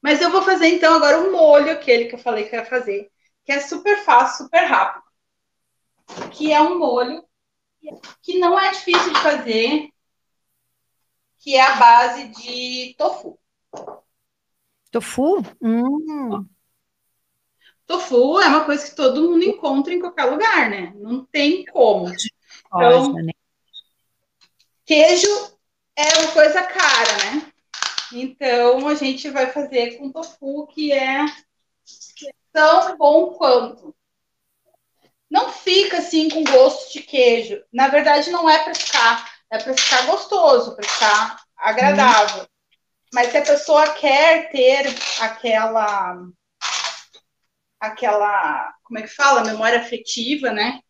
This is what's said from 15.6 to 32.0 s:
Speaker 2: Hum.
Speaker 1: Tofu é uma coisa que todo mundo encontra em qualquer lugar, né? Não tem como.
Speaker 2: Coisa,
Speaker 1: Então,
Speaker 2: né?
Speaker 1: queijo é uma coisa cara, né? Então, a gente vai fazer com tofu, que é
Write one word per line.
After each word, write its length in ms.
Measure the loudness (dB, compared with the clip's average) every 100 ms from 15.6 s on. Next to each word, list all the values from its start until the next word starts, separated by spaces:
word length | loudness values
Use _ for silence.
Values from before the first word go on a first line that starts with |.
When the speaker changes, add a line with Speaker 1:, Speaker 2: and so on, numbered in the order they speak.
Speaker 2:
Hum. 840 | -2 -2 -2 -4 -8 -10 -8 -10 -12 _ _ _ _ _ _ _ _ _ _ _ _ _ _
Speaker 1:
Tofu 540 | -8 -2 2 2 2
é 80 | 4
uma 180 | 2 0
coisa 200 | -6 -8
que 80 | -2
todo 340 | 0 0 0
mundo 120 | 2
encontra 500 | 0 -2 -4 -2 -4
em 60 | -6
qualquer 260 | -6 -4 -4
lugar, 440 | 0 0 0 -2
né? 220 | -4 -12 -16
Não 280 | -10 -10 -8
tem 400 | -2 -2 -2 -6
como. 400 | 2 2 2 -4
Speaker 2:
Coisa, 120 | -10 -12 _ _ -20 _ 0 4 4
Speaker 1:
Então, 160 | 2
Speaker 2:
né? 180 | -4 -10 -12 _ _ _ -20 _ _ _ _ _ _ _ _ _ _ 0
Speaker 1:
queijo 420 | 4 6 4 2 -2 -6 _ _ _ _ -4
é 240 | 0 2
uma 120 | 2
coisa 280 | 4 4 4
cara, 540 | -4 -2 0 2 0 -2 -4
né? 180 | -6 -10 _ _ -10 -10 -10 -12
Então, 720 | -12 -12 -6 -2 2 2 2 0
a 60 | -4
gente 340 | -4 -6 -8
vai 180 | -4 -4
fazer 460 | -4 -4 -4 -4 -8
com 140 | -14
tofu, 560 | -12 -14 _ -12 -12 -12
que 240 | -8 -4
é 340 | -2 -2 -4 -6 -8 _ _ _ _ _ -20